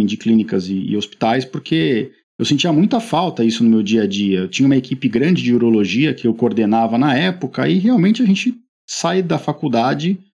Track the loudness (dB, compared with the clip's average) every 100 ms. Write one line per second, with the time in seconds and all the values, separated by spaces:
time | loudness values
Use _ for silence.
0 | 0 -2 0 2 2 -2 -4 -4 -4 -4
1 | -6 -4 -2 -2 -4 -10 -4 -2 0 -2
2 | -4 -10 _ -8 -2 0 2 2 2 0
3 | -2 -2 -2 0 -2 2 2 2 2 0
4 | 0 0 0 -2 -2 0 2 2 0 -4
5 | -2 0 2 2 2 2 4 2 2 0
6 | -2 0 -2 0 0 0 0 0 0 0
7 | 0 0 -2 -4 -6 -4 0 0 2 2
8 | 2 2 2 0 -2 -6 _ _ -14 -6
9 | -2 -2 0 -2 -4 -6 -2 0 0 0
10 | -2 -4 _